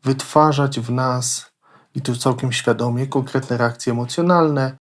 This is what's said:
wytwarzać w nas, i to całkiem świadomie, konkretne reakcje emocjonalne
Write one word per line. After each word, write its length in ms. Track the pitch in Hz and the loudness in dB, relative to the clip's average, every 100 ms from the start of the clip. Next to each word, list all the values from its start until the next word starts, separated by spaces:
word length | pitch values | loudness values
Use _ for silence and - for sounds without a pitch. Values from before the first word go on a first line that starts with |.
wytwarzać 760 | 135 135 - 151 156 143 139 131 | 0 -2 2 4 6 4 0 -2
w 120 | 117 | -4
nas, 600 | 123 131 123 120 - - _ _ _ _ | -2 -2 -2 -4 -6 -10 _ _ _ _
i 60 | 135 | -8
to 140 | 131 | -4
całkiem 360 | 120 135 123 131 | -2 0 0 -2
świadomie, 560 | 117 - 113 120 120 135 | -2 0 0 0 -2 -2
konkretne 500 | 139 131 135 135 123 | -2 -2 -4 -2 0
reakcje 360 | 120 120 - | 0 0 -4
emocjonalne 840 | 120 120 - 175 175 160 143 131 135 | -2 -4 -2 2 4 4 2 -2 -6